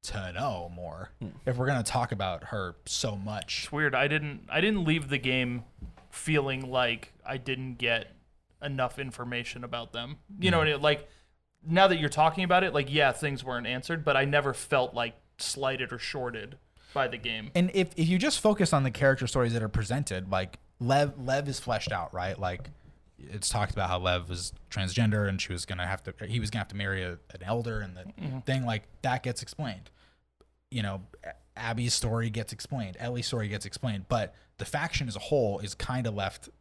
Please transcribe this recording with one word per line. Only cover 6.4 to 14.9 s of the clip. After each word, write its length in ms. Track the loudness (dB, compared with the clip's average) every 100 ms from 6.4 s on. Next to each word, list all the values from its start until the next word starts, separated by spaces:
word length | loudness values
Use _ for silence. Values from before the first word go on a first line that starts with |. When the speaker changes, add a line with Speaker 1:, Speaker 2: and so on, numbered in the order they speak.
| 2 -2 -2
Speaker 3:
like 420 | 2 2 0 -6 -16
I 120 | -8 -6
didn't 380 | -4 -4 -6
get 380 | -2 0 0 -2 -18 _ _ _ _
enough 360 | -6 0 0 -2
information 680 | -10 -8 -6 -4 -6 -10
about 280 | -8 -8 -6
them. 260 | -8 -8 -12 _ 0
You 120 | 4
know 80 | 6
Speaker 1:
Hmm. 20 |
Speaker 3:
what 80 | 6
I 40 |
mean? 100 | 6
Like, 260 | 4 4 -2 -20 _ _ _ _ 2
now 220 | 8 8
that 100 | 8
you're 100 | 2
talking 360 | 4 4 4
about 180 | 4 6
it, 80 | 6
like, 200 | 2 2
yeah, 200 | 4 4
things 300 | 4 -2 -2
weren't 220 | -4 -4 -2
answered, 380 | -4 -4 -2
but 120 | 4 4
I 80 |
never 300 | 6 4 2
felt, 400 | -2 2 2 2